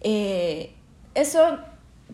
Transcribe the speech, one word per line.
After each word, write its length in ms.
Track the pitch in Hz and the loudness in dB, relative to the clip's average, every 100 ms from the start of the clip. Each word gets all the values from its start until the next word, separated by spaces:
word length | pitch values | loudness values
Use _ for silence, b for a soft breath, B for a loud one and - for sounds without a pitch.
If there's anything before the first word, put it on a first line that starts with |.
eh, 680 | 208 214 202 190 175 156 - - - - - | -2 0 0 -2 -2 -4 -8 -16 -20 -20 -8
eso 440 | - 285 330 330 - - - - - - | -2 0 4 4 2 -10 -20 -20 -20 -20